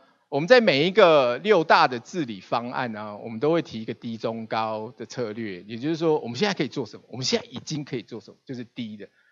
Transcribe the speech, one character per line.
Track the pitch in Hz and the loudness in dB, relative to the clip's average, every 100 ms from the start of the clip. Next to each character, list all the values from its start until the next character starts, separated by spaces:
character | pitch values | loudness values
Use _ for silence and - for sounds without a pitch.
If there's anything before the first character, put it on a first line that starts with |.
| _ _ - | _ _ -6
我 | 143 | -2
们 | 175 | 6
在 | 247 | 6
每 | 214 139 175 | 6 4 4
一 | |
个 | 208 180 151 123 123 | 6 8 8 4 0
六 | 196 190 | 4 4
大 | 151 160 151 | 6 6 6
的 | 120 | 0
治 | - 185 127 | -6 -6 -6
理 | 98 | -8
方 | - 123 120 | -4 -4 -4
案 | 139 123 | -6 -6
呢， | 107 107 104 | -8 -10 -12
我 | 117 | -10
们 | 110 | -2
都 | 147 | 0
会 | 165 | 0
提 | - 110 | -2 -10
一 | 113 | -10
个 | |
低、 | 113 120 113 | -10 -10 -6
中、 | 120 113 110 | -6 -6 -6
高 | 113 110 110 110 - | -4 -4 -6 -10 -14
的 | 113 | -14
策 | - 110 | -8 -8
略。 | 107 110 90 | -6 -8 -10
也 | 92 113 | -12 -8
就 | 143 | -6
是 | 160 | -2
说， | 165 151 | 0 0
我 | 117 | -2
们 | 123 | -2
现 | 202 | -2
在 | 190 | -2
可 | |
以 | 135 | -4
做 | - 117 | -4 -8
什 | - | -12
么？ | - | -16
我 | 120 | -8
们 | |
现 | 123 226 | -4 -4
在 | - | -4
已 | 123 | -14
经 | - 151 139 | -8 -8 -6
可 | 123 | -10
以 | |
做 | - 113 | -10 -16
什 | - | -18
么？ | - | -20
就 | - 120 | -14 -12
是 | |
低 | 117 - 113 107 | -12 -10 -12 -12
的。 | 95 _ _ | -18 _ _